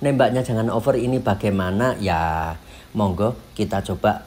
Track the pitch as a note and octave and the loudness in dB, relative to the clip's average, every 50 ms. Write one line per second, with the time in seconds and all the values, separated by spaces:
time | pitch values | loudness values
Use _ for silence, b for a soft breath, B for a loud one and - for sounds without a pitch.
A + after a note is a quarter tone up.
0 | C#3 C#3+ C#3 B2+ C3 A2 A#2+ B2+ B2 - A#2 A2 A2 A#2 F#2+ A2+ - C#3 C3 B2 | -2 0 4 4 4 4 4 2 0 0 0 0 0 0 0 0 2 2 2 2
1 | A#2 B2 C3 B2+ - A#2 G2 - - G#2 F#2+ G2 F#2 F#2 F#2+ G#2 A#2+ C3 A#2+ - | 2 0 0 0 0 0 0 0 0 0 0 0 0 0 0 0 0 0 0 0
2 | G#2 F#2+ E2+ D#2+ E2 E2 D#2 D#2+ D#2+ E2 E2 - B B B B B B - A2 | 0 0 0 2 0 0 -2 -2 -4 -6 -8 -10 B B B B B B -2 -2
3 | G#2 F#2+ F2+ E2+ G#2 A#2 B2 - - - - - G#2+ - F#2+ G2 G2 - - - | 0 0 0 0 0 -2 -2 -4 -12 -14 -6 -4 -4 -2 -2 -4 -4 -4 -6 0
4 | - G#2+ - - - | 0 0 0 0 -6